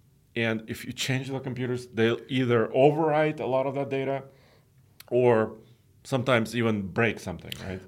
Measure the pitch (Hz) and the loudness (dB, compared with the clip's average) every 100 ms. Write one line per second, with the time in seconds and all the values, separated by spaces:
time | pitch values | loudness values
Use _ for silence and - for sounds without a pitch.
0 | _ _ _ - 113 113 - 117 - 123 | _ _ _ -4 -2 -4 -6 -12 -12 -8
1 | - 131 135 135 131 123 127 123 - 107 | -4 -4 -4 -8 -8 -6 -4 -6 -6 0
2 | 113 - - 131 127 120 110 131 143 151 | 2 0 -2 -2 2 2 2 6 4 6
3 | 156 151 156 151 110 131 135 135 139 135 | 2 2 0 0 -2 0 -2 -4 -4 -4
4 | 135 135 - - _ _ _ _ _ _ | -2 -4 -8 -20 _ _ _ _ _ _
5 | - 120 123 113 107 - - _ _ _ | -2 4 6 6 2 -4 -20 _ _ _
6 | - 131 135 120 110 120 113 107 95 87 | -6 -2 2 2 2 0 0 0 -2 0
7 | 113 101 101 85 82 82 87 92 | 0 0 -8 -10 -10 -12 -10 -10